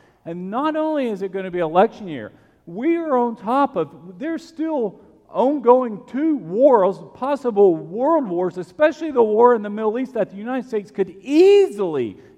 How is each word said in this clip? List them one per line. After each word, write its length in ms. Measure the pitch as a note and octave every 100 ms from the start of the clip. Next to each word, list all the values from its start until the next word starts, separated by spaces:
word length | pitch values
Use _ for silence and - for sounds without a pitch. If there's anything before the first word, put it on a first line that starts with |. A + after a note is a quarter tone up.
| _ _
And 260 | D#3+ F3 F#3
not 260 | A#3 D#4 D#4
only 320 | D#4 D4+ A#3+
is 120 | F#3+
it 100 | F#3+
gonna 200 | F#3+ F#3
be 80 | F3
election 500 | D#3+ F3 A3 - F#3
year, 240 | C3+ G#2 _ _ _
we 320 | - F#3 D4+ E4+
are 200 | D#4 B3
on 200 | A#3+ A3+
top 400 | G3+ C4+ C#4 F#3+
of, 420 | D3 D#3 F3 F3+
there's 280 | D#4 D#4+ -
still 540 | - D#4+ D4 G3+ - - _ _
ongoing 720 | F3 C4 D4 A#3 B3+ B3 G3+ -
two 280 | C4 D#4+ C#4
wars, 640 | D#3+ G3+ C#4+ A3+ F#3 E3 D#3+
possible 600 | - C4 C#4 B3 G3+ G3
world 540 | D#3 D#3 G#3 C#4 E4 G#3+
wars, 300 | F3 F3+ F3+
especially 520 | F3 - D#4 - D#4+
the 120 | C4+
war 320 | G#3+ G#3+ B3
in 80 | A#3
the 80 | G#3
Middle 280 | G#3 G#3+ A#3
East 140 | C4
that 160 | A3+ F#3
the 80 | G3
United 320 | A#3 C4 B3+
States 220 | G#3+ F#3
could 180 | - F#3+ F#3+
easily 960 | G#3 D4+ F#4+ G4+ F#4+ G#3 F3+ C#3+ A2+ F2 -